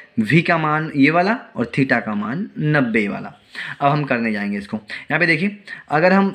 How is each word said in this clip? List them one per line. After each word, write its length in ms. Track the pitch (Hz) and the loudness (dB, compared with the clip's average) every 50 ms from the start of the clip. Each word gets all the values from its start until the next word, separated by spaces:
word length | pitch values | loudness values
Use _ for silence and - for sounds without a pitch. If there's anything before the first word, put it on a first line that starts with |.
| - _ - - | -18 _ -4 -4
V 200 | 110 - 143 170 | 0 2 2 2
का 140 | 165 - 175 160 | 4 2 0 0
मान 320 | 156 151 151 151 160 156 - | 2 0 0 -2 -2 -2 0
ये 140 | 143 135 147 | 2 4 4
वाला 280 | 160 175 180 196 233 262 - - - | 4 4 2 2 -2 -4 -6 -12 -8
और 140 | - 120 - - - | -6 -6 -4 0 0
theta 220 | 135 135 127 117 107 | 0 2 2 0 0
का 100 | 113 107 | -4 -6
मान 340 | 101 104 107 127 170 214 - - - | -6 -6 -6 -6 -6 -8 -8 -6 -4
नब्बे 460 | 151 151 151 147 131 117 110 113 104 101 | 0 0 2 2 0 0 0 -2 -2 -2
वाला। 240 | 98 98 98 101 - _ _ _ - - - - - - | -6 -8 -10 -14 -18 _ _ _ -16 -14 -14 -12 -6 -2
अब 100 | 143 139 | 0 0
हम 120 | 147 147 147 | 0 0 -2
करने 280 | 135 127 117 117 113 | -2 -2 -2 -2 -2
जाएंगे 260 | 107 104 104 101 101 101 | -4 -4 -4 -4 -6 -6
इसको। 180 | 98 - - | -8 -8 -10
यहाँ 420 | 107 - - - - - - 143 151 | -10 -10 -10 -14 -12 -6 -2 2 2
पे 60 | 175 | 4
देखिए, 320 | 165 165 151 185 208 202 - - - - - - - | 4 2 2 0 -2 -4 -6 -16 -18 -18 -16 -8 -2
अगर 220 | 147 156 165 185 | 0 4 4 6
हम 220 | 190 196 196 196 | 6 6 4 2